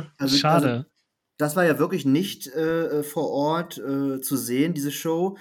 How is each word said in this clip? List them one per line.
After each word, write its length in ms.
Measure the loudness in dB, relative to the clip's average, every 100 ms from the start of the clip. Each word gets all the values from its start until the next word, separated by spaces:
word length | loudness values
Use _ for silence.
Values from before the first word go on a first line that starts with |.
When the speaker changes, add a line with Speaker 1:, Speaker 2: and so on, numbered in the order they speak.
| -4 -4
Speaker 1:
Also, 200 | 0 2
Speaker 2:
schade. 300 | 4 4 4
Speaker 1:
also, 180 | 0 -6 _ _ _ _ -4
das 180 | -2 2
war 100 | 4
ja 140 | 4
wirklich 260 | 0 0 2
nicht, 420 | 2 2 -6 -8
äh, 520 | -2 0 0 0 -2
äh, 40 |
vor 280 | -2 -4 -2
Ort, 480 | 0 0 0 -4 -8
äh, 420 | -4 -2 -2 -2
zu 160 | -4 -4
sehen, 360 | 0 0 0 0
diese 160 | -4
Show. 460 | -4 -2 0 -2 -4